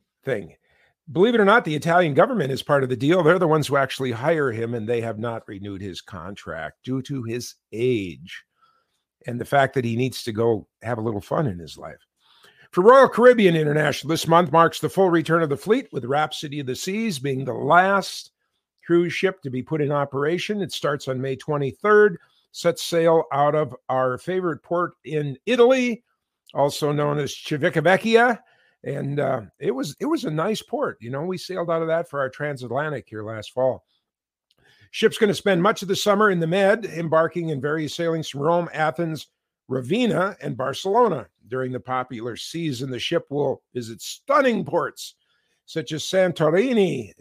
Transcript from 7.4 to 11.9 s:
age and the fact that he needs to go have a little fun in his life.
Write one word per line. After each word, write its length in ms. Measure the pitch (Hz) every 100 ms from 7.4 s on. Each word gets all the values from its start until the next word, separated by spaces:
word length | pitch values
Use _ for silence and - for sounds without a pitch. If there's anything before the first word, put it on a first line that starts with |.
| - - _
age 720 | 107 127 113 92 67 - - - _ _ _ _ _ _ _ -
and 140 | 120
the 40 |
fact 300 | 107 143 135
that 100 | 135
he 120 | 117 117
needs 260 | 131 -
to 80 | -
go 360 | 107 117 110 - _
have 160 | 110 117
a 20 |
little 200 | 110 104
fun 280 | - - 143
in 100 | 87
his 180 | 76 -
life. 300 | 73